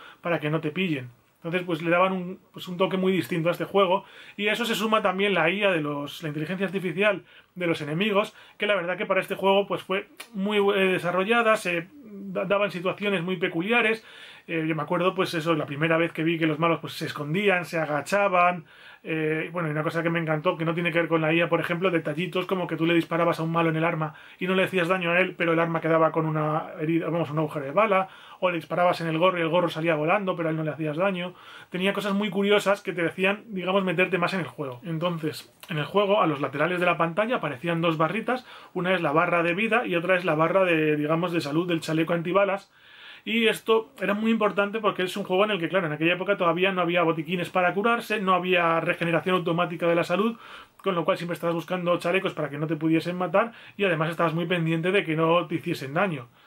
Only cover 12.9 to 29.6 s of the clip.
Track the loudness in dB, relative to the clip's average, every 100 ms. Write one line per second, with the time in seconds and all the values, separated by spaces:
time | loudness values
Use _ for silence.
12.9 | -2 -2 -2 -2 -2 -2 -2 0 2 2
13.9 | -2 -6 -20 -20 -20 -8 -4 -2 -2 -2
14.9 | 0 0 0 -2 -2 0 0 -2 -2 2
15.9 | 2 2 0 0 2 0 2 0 0 -4
16.9 | -8 -8 -6 -4 0 2 2 0 -4 -2
17.9 | -4 0 0 2 4 4 2 -10 -20 -20
18.9 | -18 -6 -2 -2 -2 -4 -4 -4 -2 -2
19.9 | -2 0 -2 0 0 0 0 -2 0 0
20.9 | 0 2 2 2 2 2 0 0 0 2
21.9 | 0 -2 -4 -2 -4 -2 -2 -2 0 2
22.9 | 2 2 2 2 0 0 0 2 2 0
23.9 | 0 -4 -8 -20 -8 -2 2 2 0 0
24.9 | 0 2 2 2 0 0 2 2 0 2
25.9 | 4 4 2 0 0 0 -2 -4 -6 0
26.9 | 0 0 -2 -2 -2 -2 -4 -2 2 4
27.9 | 2 0 -8 -20 -2 -2 -2 -4 2 2
28.9 | 2 -2 2 2 2 0 2